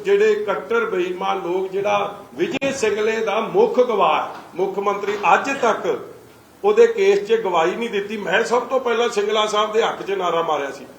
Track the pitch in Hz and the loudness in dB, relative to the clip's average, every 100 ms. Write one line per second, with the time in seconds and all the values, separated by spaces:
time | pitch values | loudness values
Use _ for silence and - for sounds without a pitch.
0 | 185 202 220 208 208 190 - 233 214 185 | 0 4 4 2 0 -4 -2 -2 0 -2
1 | 180 180 190 196 170 185 190 185 202 202 | -2 -4 -4 -4 -2 -4 -4 -4 -2 -2
2 | 196 - - 123 180 269 277 - 214 208 | -2 -8 -12 -4 -4 -2 -4 -2 -2 0
3 | 214 226 214 202 208 175 226 240 240 214 | -2 -2 -2 -2 0 2 2 4 2 4
4 | 170 151 - - - 156 196 190 202 196 | 4 2 -2 -10 -12 -4 -4 -2 -2 -2
5 | 202 208 170 190 277 269 233 202 180 135 | -2 -2 4 4 2 -2 0 0 -2 -4
6 | - - - - - - 202 214 233 226 | -6 -18 -20 -20 -20 -4 2 6 6 6
7 | 196 202 202 226 196 180 165 202 233 202 | 2 2 2 0 2 2 2 0 -4 -4
8 | 202 220 190 190 214 240 247 262 247 226 | -4 -6 0 0 2 0 0 -2 0 0
9 | 240 202 202 214 214 208 214 214 196 151 | 0 0 0 0 0 0 0 0 0 -2
10 | 170 196 180 170 160 151 139 127 123 | -6 -4 -2 -2 0 -2 -4 -8 -16